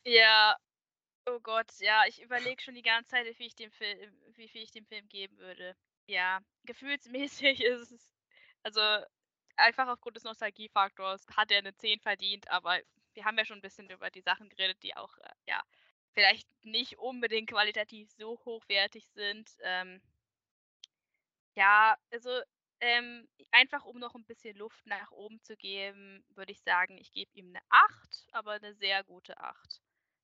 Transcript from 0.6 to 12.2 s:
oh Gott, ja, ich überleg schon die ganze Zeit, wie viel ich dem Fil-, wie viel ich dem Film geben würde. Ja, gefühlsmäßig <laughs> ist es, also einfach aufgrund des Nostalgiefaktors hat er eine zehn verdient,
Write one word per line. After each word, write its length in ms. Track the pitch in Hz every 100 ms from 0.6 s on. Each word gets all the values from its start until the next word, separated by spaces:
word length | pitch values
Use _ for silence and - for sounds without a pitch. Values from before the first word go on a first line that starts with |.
| _ _ _ _ _ _ -
oh 140 | 240
Gott, 320 | 226 220 220 -
ja, 240 | 190 220 208
ich 140 | -
überleg 400 | 240 247 247 254
schon 120 | -
die 80 | 240
ganze 280 | 226 226 233
Zeit, 160 | 247 233
wie 80 |
viel 120 | 233 233
ich 80 | -
dem 140 | 214
Fil-, 400 | - 208 190 208 151 _ 226
wie 120 | 220
viel 140 | 226
ich 80 | 220
dem 140 | 226 214
Film 220 | 214 208
geben 300 | 202 196 202
würde. 380 | 185 180 180 185 _ _ -
Ja, 340 | 190 185 190 208 _
gefühlsmäßig 960 | - 233 269 285 240 254 277 - 277 254
<laughs> 40 |
ist 280 | 233 247 240
es, 220 | 240 _ _ _ _ _ _
also 180 | - 208 214 208 - _ _ _ _ -
einfach 320 | 226 233 254
aufgrund 280 | 240 - 220
des 80 |
Nostalgiefaktors 1000 | 226 220 214 208 214 208 196 - 190 190 - -
hat 140 | 214
er 60 | 202
eine 160 | 196 196
zehn 240 | 220 214
verdient, 500 | 220 190